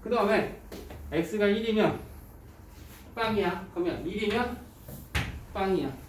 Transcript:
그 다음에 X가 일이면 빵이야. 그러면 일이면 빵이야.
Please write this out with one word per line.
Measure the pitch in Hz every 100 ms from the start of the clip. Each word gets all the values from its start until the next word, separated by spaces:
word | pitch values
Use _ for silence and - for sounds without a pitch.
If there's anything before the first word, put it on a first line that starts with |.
그 | -
다음에 | 233 202 214 - - - - - - -
X가 | 156 170 214 202
일이면 | 214 226 214 170 - - - - - - - - - - - -
빵이야. | 233 220 214 180 185 -
그러면 | 175 170 - 165
일이면 | 208 208 220 240 - - - - - - - - - -
빵이야. | 202 190 180 139 131